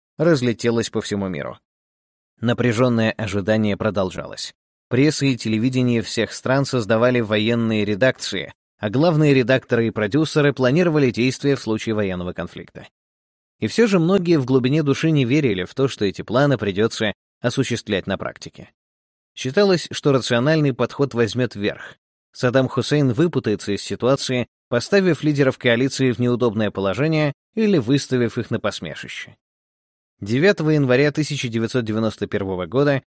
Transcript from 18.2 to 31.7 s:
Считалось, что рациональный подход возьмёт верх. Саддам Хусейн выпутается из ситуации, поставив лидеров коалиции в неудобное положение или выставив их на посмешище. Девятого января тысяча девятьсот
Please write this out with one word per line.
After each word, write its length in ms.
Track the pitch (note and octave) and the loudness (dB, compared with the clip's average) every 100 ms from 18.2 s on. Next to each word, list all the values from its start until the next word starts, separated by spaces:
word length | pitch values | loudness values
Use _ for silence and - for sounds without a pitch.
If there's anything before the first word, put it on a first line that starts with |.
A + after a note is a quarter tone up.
| - - - - - _ _ _ _ _ _ - | -6 -10 -18 -18 -20 _ _ _ _ _ _ -10
Считалось, 540 | B2+ D3 G3+ F3 - | -2 2 4 2 0
что 220 | - D3 | -2 2
рациональный 600 | C3+ - A#2+ C3+ D#3+ C#3+ | 2 2 0 2 2 2
подход 400 | B2 A#2+ - C#3 | 0 -4 -2 -2
возьмёт 420 | A#2 A2+ A2+ B2 G2+ | 0 0 0 -4 -2
верх. 420 | G2+ - - - _ _ _ | -6 -6 -14 -20 _ _ _
Саддам 380 | - B2 C3 B2+ | -4 0 2 2
Хусейн 420 | - - D3 C3+ | -2 0 2 2
выпутается 640 | A2 E3+ C3+ A#2 G2+ - | 2 0 0 -2 -2 -2
из 80 | G2 | -6
ситуации, 640 | - G2+ A#2 C#3 - B2+ A2+ _ - | -4 -2 0 0 0 -4 -4 _ -4
поставив 540 | A#2+ - G3+ F#3 D3+ | -4 2 2 2 2
лидеров 340 | D3+ C#3+ C3+ - | 0 2 2 2
коалиции 540 | B2 A#2 C3+ - C3 | 0 2 0 0 0
в 80 | A2+ | 2
неудобное 520 | B2 A#2+ B2 G#2+ G#2+ | 0 2 0 0 -2
положение 600 | G2 G2 F#2+ D#3 D#3 D3 - _ - | -2 -2 0 0 0 0 -4 _ -2
или 220 | A3 F3+ | 2 2
выставив 600 | A2 C#3 - B2+ A#2 - | 2 0 0 0 0 -2
их 120 | A2 | -6
на 100 | A2 | -4
посмешище. 760 | G#2 - E2+ - - - - - _ _ _ _ _ _ _ - | -4 -6 -10 -12 -14 -14 -16 -20 _ _ _ _ _ _ _ -14
Девятого 480 | G2+ B2 F#3 G3+ D#3 | -4 2 2 2 2
января 420 | D#3 C3 B2+ D3 | 2 2 4 2
тысяча 360 | D3+ D3+ C#3+ B2 | 0 -4 -4 -4
девятьсот 380 | A2+ A2+ | -4 -2